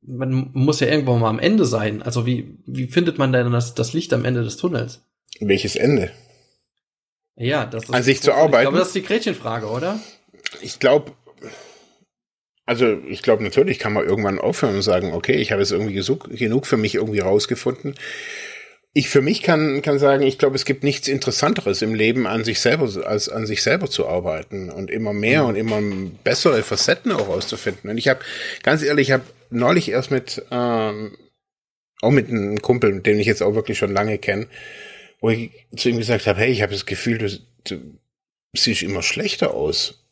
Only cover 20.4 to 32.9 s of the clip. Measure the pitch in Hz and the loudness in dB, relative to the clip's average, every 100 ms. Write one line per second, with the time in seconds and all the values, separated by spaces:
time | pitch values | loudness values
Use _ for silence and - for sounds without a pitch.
20.4 | 143 131 - 135 143 135 - 135 - 113 | 2 2 -2 0 0 -2 -4 -2 -2 0
21.4 | 147 127 - 95 110 110 110 120 107 113 | 0 0 -2 -2 -2 2 2 2 0 -2
22.4 | 113 107 123 156 131 98 - 107 - 113 | -2 0 2 2 0 -2 -4 -4 -4 -6
23.4 | 110 104 - 165 185 - 65 90 90 80 | -4 -2 0 0 -2 -4 -2 -2 -2 -6
24.4 | 78 101 92 76 95 - 110 104 107 147 | -8 -10 -10 -10 -8 -6 -4 -2 2 2
25.4 | 131 104 110 107 104 95 95 - - 120 | 2 0 -2 -2 -2 -4 -8 -4 -2 2
26.4 | 175 123 - 101 - - 247 165 101 95 | 4 2 0 -2 0 0 0 -2 -2 -4
27.4 | - - - 92 101 113 135 127 - - | -4 -6 -6 -8 -8 -2 0 0 -4 -10
28.4 | - - - 156 143 151 135 131 - - | -10 -4 0 2 2 2 4 2 0 -20
29.4 | _ 120 123 175 - 113 127 131 - - | _ 0 2 2 2 -2 0 -4 -4 -12
30.4 | - 123 120 117 110 104 107 - _ _ | -8 -4 -2 0 -2 -6 -10 -14 _ _
31.4 | _ _ _ _ _ _ 110 139 113 113 | _ _ _ _ _ _ 4 4 4 -2
32.4 | 101 107 - 120 110 | -2 -4 2 4 4